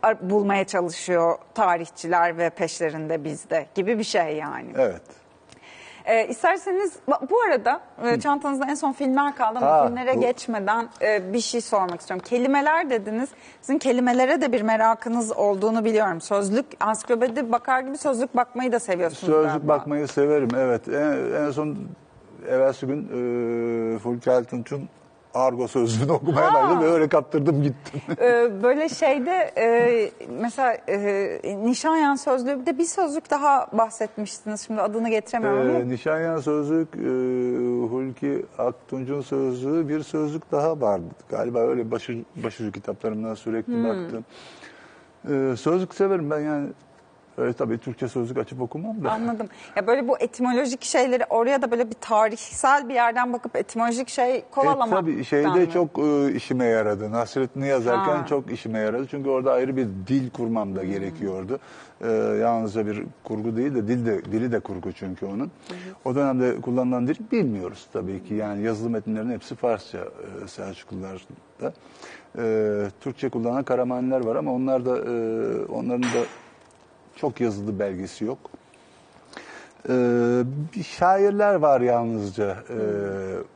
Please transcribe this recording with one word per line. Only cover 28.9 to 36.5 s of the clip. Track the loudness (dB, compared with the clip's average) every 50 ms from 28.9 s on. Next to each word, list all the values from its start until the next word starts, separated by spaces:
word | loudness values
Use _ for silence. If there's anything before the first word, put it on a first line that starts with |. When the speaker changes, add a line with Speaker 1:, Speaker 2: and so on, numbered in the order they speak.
| -2 0 2 2 2 2 0 0 2 0 0 0 0 2
Speaker 1:
e, | 2 4 4 6 4 4 4 2 2 0 -4 -10 -14 -12 -8 -4
mesela, | -4 -4 -2 0 0 0 0 -2 -2 -4
e, | -4 -2 0 0 0 0 -2 -2 -4 -6 -6 -8 -6 -2 0
Nişanyan | 0 0 2 2 2 2 4 4 2 2
sözlüğü, | 0 0 0 0 0 0 -2 -4 -2
bir | -2
de | -2 0 0
bir | -2
sözlük | -2 0 0 0 0 0 -4 -2 -2
daha | -2 2 4 4 4 4 2 0 0
bahsetmiştiniz. | 0 0 0 0 -6 -6 -6 -4 -8 -8 -8 -8 -12 -8 -8 -8 -8
Şimdi | -8 -6 -4 -2
adını | -2 0 0 -2 0 0
getiremiyorum | 0 0 -2 -2 -4 -2 0 2 2 2 2 2
ama. | 2 2
Speaker 2:
Ee, | 0 -2
Nişanyan | -4 -4 -2 -2 0 0 0 0 -2 -2
sözlük, | 0 0